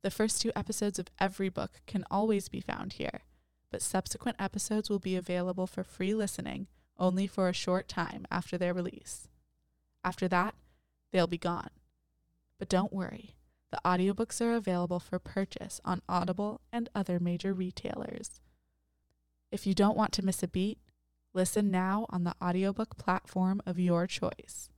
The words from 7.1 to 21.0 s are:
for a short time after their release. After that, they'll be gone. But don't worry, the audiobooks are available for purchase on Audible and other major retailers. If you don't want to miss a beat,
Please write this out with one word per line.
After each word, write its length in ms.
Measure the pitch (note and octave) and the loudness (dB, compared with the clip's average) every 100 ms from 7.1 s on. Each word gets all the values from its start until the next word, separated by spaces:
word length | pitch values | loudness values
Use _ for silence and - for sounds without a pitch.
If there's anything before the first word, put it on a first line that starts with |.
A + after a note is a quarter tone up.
| F#3 G3 | 4 0
for 220 | - F#3 | 2 2
a 40 | |
short 340 | F3+ - F#3 - | 2 2 0 0
time 380 | - E3+ - F#3+ | -4 -4 -6 -4
after 260 | F3+ - F3 | -4 -2 -2
their 160 | F3+ | 0
release. 540 | F3+ F3+ - - - - _ _ _ _ _ _ _ | 0 -4 -6 -14 -14 -16 _ _ _ _ _ _ _
After 240 | F#3 F#3 F#3 | -6 0 2
that, 260 | F3+ G3+ - _ _ _ _ _ | 4 2 -2 _ _ _ _ _
they'll 160 | F#3 E3+ | 2 2
be 100 | E3+ | 2
gone. 340 | F3 E3+ - _ _ _ _ _ _ _ _ _ | -2 -2 -6 _ _ _ _ _ _ _ _ _
But 120 | G3 | 2
don't 240 | F#3 G3+ | 4 4
worry, 420 | G3 F#3 - A3 - _ _ _ | -2 -4 -8 -16 -20 _ _ _
the 80 | - F3 | -2 2
audiobooks 580 | F3+ F#3 G3 A3+ - | 4 4 2 -2 0
are 120 | A#3 A#3 | 0 2
available 440 | G3 F3+ F3 F3+ | 2 0 2 -2
for 200 | - F#3 | -2 -8
purchase 600 | - - G3 - - - - | -4 -2 -2 -4 -10 -8 -2
on 160 | F3+ - | -2 0
Audible 500 | F3+ F3+ F#3 G#3 A#3 _ | 0 0 0 -2 -4 _
and 160 | A#3+ A#3 - | -6 -4 -2
other 240 | F#3+ F3 | 0 0
major 340 | F3 F3 F#3+ | 0 0 -2
retailers. 880 | F#3+ F#3 - - - - - - - _ _ _ _ _ _ _ _ _ _ _ | 0 -2 -4 -6 -6 -8 -8 -10 -14 _ _ _ _ _ _ _ _ _ _ _
If 160 | G#3 G3 | -4 0
you 80 | F#3 | 6
don't 200 | G#3 G#3+ | 6 6
want 160 | G#3+ | 2
to 120 | - F#3+ | 2 0
miss 160 | F#3 | 0
a 60 | F3 | -2
beat, 320 | F3+ G3 G#3+ _ _ | 0 -2 -2 _ _